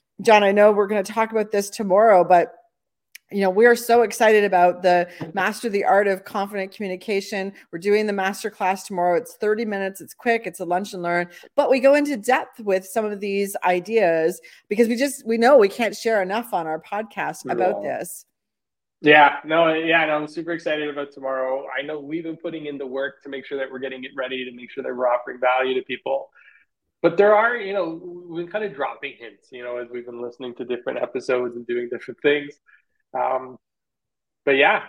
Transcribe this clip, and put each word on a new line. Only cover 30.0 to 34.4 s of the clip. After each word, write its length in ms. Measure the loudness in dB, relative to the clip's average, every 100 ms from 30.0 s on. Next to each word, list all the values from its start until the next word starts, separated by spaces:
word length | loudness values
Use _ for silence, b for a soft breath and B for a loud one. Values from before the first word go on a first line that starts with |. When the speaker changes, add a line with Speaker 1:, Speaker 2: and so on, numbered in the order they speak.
| -12
Speaker 2:
been 160 | -10
listening 340 | -12 -10 -12 -10
to 100 | -8
different 340 | -6 -6 -6
episodes 540 | -6 -6 -2 -2 -2 -8
and 120 | -6
doing 220 | -6 -6
different 280 | -10 -12 -2
things. 300 | 0 0 -2 -16 _ b b b _ -4
Um, 400 | -2 -2 -6 -18 _ _ _ _ _ _ _ _